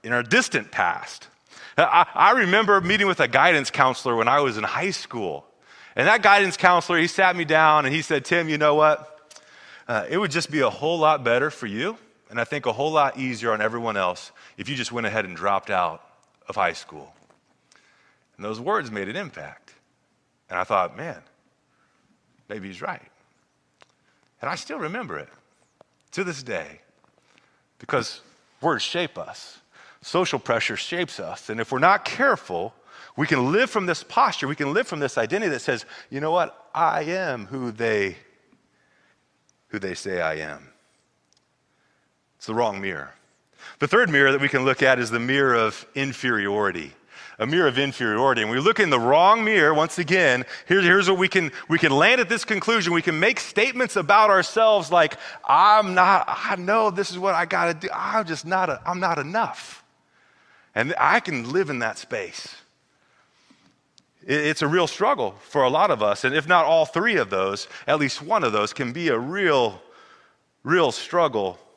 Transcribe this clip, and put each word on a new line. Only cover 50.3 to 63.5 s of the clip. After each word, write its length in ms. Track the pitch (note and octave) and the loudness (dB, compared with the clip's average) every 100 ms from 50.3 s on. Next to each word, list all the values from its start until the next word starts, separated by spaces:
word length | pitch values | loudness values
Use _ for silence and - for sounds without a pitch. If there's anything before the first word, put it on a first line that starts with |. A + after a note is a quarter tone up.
| B2 B2+ - - | 2 -2 -14 0
here, 140 | F#3+ | 2
here's 260 | F3 F#3+ F#3 | 4 4 4
what 120 | F#3 | 2
we 100 | F#3 | 2
can, 240 | F#3+ D#3+ - - | 0 -2 -8 -4
we 80 | E3 | 0
can 160 | D#3+ | 2
land 260 | C#3 F#3+ B3+ | 4 4 4
at 120 | F#3+ | 0
this 160 | A3+ - | -2 -2
conclusion. 480 | G#3 G#3+ A3+ E3+ | -4 0 0 0
We 80 | E3+ | 0
can 180 | E3 D#3 | 0 0
make 200 | G3+ A#3+ | 0 0
statements 560 | - - B3+ B3 B3 G3+ | -4 -2 0 -2 -4 -2
about 340 | D#3 G3+ G#3+ | 4 6 6
ourselves 600 | F#3+ - A3 A3 G#3 C#3+ | 4 2 2 4 4 4
like, 280 | E3+ D#3 - - - | 4 4 0 -14 -12
"I'm 480 | - D3 G3+ G#3+ G3+ | 2 6 8 6 4
not, 320 | F#3 F#3 F#3+ - | 4 4 4 2
I 300 | F3 - F#3+ | -4 -4 -4
know 340 | F3+ A3 G#3+ | 0 0 0
this 200 | F#3 G3 | -2 -6
is 80 | F3+ | -4
what 160 | F#3+ | -2
I 100 | E3+ | -2
gotta 300 | E3+ F3+ E3+ | 0 0 -2
do. 140 | D#3+ F3+ | -2 -8
I'm 320 | - - A3 | -6 -2 -2
just 220 | F3 D#3 D#3 | -2 -8 -2
not 240 | F#3+ F3+ | -2 0
a, 100 | C#3+ - | -4 -6
I'm 140 | F3+ | -4
not 180 | F#3 D#3+ | -2 -2
enough." 640 | C#3+ G#3 G#3+ - - - _ _ _ _ _ _ _ _ _ | -4 -4 -4 -8 -18 -20 _ _ _ _ _ _ _ _ _
And 200 | - B2+ E3+ | -4 -4 2
I 220 | C#3+ A3+ | 2 2
can 320 | - C#3 A#2 | 0 -6 -4
live 160 | E3 E3 | -4 -2
in 120 | C3 | -4
that 180 | A2+ G#2+ | -4 -6
space. 560 | - A#2 F2+ - - - _ _ _ _ _ _ _ _ _ | -10 -8 -8 -12 -18 -20 _ _ _ _ _ _ _ _ _